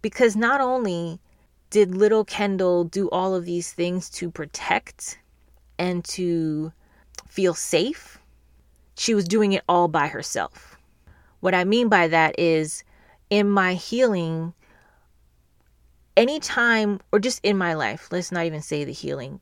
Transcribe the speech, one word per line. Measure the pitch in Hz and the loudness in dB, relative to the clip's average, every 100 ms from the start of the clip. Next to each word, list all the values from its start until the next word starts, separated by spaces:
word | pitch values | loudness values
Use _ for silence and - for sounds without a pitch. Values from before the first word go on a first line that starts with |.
Because | 220 - 240 208 | -8 2 2 4
not | 233 277 | 0 2
only | 262 254 220 175 170 165 _ _ _ _ _ | 0 0 -2 -4 -6 -10 _ _ _ _ _
did | 208 196 | 4 4
little | 185 208 220 | 4 4 4
Kendall | 208 - 202 190 185 175 | 0 -2 -2 2 2 2
do | 170 190 196 | 0 -2 -2
all | 180 190 | 0 0
of | 185 | -2
these | 175 175 170 | -2 -6 -6
things | - 175 185 - | -4 -2 -2 -6
to | - 175 | -10 -10
protect | - 151 - - 208 - - - - _ _ _ _ _ - | -8 -12 -10 -2 -2 -2 -16 -16 -16 _ _ _ _ _ -6
and | 180 175 | -4 -2
to | 165 - 180 170 160 151 156 - _ _ _ - - | -6 -6 -2 -2 -2 -4 -6 -12 _ _ _ -20 -12
feel | - 185 | 0 0
safe, | 160 - 165 214 330 - - _ _ _ _ _ _ _ - | 0 -2 0 0 -6 -14 -20 _ _ _ _ _ _ _ -8
she | - | 0
was | 214 | 0
doing | 170 214 214 | 2 2 2
it | 196 - | 2 2
all | 175 175 | 2 4
by | 156 147 | 2 -2
herself. | - - - 82 - - - _ _ - _ _ _ | -4 -8 -6 -6 -10 -20 -20 _ _ -20 _ _ _
What | 185 | 0
I | 180 | 2
mean | 185 226 233 | 2 2 4
by | 202 165 | 4 4
that | 165 160 - | 4 4 2
is, | 170 160 156 - - _ _ _ _ | 2 2 0 -8 -16 _ _ _ _
in | 208 202 | 0 2
my | 202 185 | 2 2
healing, | 180 - 233 247 196 165 160 165 - _ _ _ _ _ _ _ _ _ _ _ _ _ _ _ - | 0 -4 2 2 2 -2 -4 -6 -12 _ _ _ _ _ _ _ _ _ _ _ _ _ _ _ 4
anytime, | 240 302 - - 240 226 214 196 _ | 4 0 -4 0 2 2 0 -2 _
or | 208 | 0
just | 226 - | 0 -2
in | 202 202 | -2 0
my | 175 | 0
life, | 160 120 123 - | -2 -4 -6 -8
let's | 175 170 | -8 -6
not | 180 | -4
even | 165 156 | -4 -6
say | - 151 | -6 -6
the | 143 | -6
healing | 120 139 139 135 185 | -8 -8 -8 -10 -16